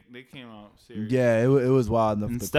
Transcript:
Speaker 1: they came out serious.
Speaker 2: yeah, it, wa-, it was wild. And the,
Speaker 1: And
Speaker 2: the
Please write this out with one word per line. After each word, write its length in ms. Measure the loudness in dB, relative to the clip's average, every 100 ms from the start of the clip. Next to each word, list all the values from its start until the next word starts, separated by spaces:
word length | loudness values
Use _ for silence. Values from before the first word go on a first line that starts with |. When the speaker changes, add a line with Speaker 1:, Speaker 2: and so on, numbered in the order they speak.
| _
Speaker 1:
they 140 | -20
came 240 | -20 -20 -20
out 300 | -20 -20 _ _
serious. 240 | -12 -2
Speaker 2:
yeah, 320 | 0 2 2
it, 40 | 4
wa-, 80 | 2
it 100 | 4
was 200 | 2 2
wild. 300 | 0 0 0
And 40 |
the, 80 | -4
Speaker 1:
And 80 | -6
Speaker 2:
the 60 | -2